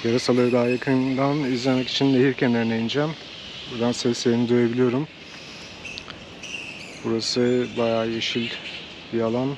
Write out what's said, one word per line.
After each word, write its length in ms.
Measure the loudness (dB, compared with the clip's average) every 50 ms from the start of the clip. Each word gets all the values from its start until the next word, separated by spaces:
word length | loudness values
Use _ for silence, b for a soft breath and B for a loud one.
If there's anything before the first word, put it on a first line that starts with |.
| 2
yarasaları 480 | 2 2 2 4 4 4 6 6 6
daha 140 | 4 4 4
yakından 680 | 4 2 0 2 2 2 2 2 2 2 2 2 2 2
izlemek 520 | 0 0 0 -2 0 2 2 2 2 0 0
için 260 | 0 2 4 4 6
nehir 200 | 6 6 4 4
kenarına 400 | 2 2 2 4 2 2 0 0
ineceğim. 360 | 0 0 0 0 0 0 -2 -4 -8 -14 -16 -16 -16 -16 -16 -14 -14 -12 -10
Buradan 200 | -4 0 0 0
seslerini 560 | 0 0 0 0 0 2 2 2 4 4 4 4
duyabiliyorum. 580 | 4 4 4 2 4 2 2 2 2 0 -2 -4 -8 -18 -18 -18 -18 -18 -18 -18 -16 -16 -16 -16 -16 -16 -16 -14 -14 -14 -14 -14 -16 -16 -16 -18 -18 -16 -14 -12 -12 -12 -12 -14 -14 -14 -16 -16 -16 -8 -4
Burası 600 | -2 -2 -2 -2 0 0 2 2 4 2 2 0 -2 -2 -2
bayağı 300 | 0 2 2 0 0 -2
yeşil 400 | -2 -4 -4 -2 -2 -2 -4 -4 -6 -8 -10 -12 -12 -14 -14 -14 -16 -16 -12 -4
bir 80 | -2 0
alan. 280 | 0 0 0 0 -2 -2 -4